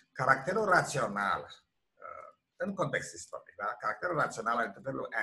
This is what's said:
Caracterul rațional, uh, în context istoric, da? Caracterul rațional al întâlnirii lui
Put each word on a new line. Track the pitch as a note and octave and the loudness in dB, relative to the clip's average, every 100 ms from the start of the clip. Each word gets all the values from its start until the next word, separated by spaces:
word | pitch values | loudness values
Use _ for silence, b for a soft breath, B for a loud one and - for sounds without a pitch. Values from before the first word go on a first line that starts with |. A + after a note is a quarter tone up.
| b | b
Caracterul | - C3 C3 - G#3 | -2 4 4 4 0
rațional, | G3+ E3+ - C3+ A2 G2+ G2 D#2 | 6 6 6 0 0 2 0 0
uh, | - - _ _ _ _ - - - _ _ - | -4 -16 _ _ _ _ -18 -16 -18 _ _ -6
în | F#3+ | -6
context | G3 C#3+ - - | -2 0 -2 -4
istoric, | - - - - - | -14 -12 -14 -14 -6
da? | G#2 A#2+ | -6 -4
Caracterul | G#2+ A2 F3+ D#3 | -4 -2 0 0
rațional | B2 A#2 A2 A#2+ | 0 0 -2 0
al | A2 | 0
întâlnirii | G2+ C3+ C3 | -4 -6 -6
lui | - A2+ | -4 -4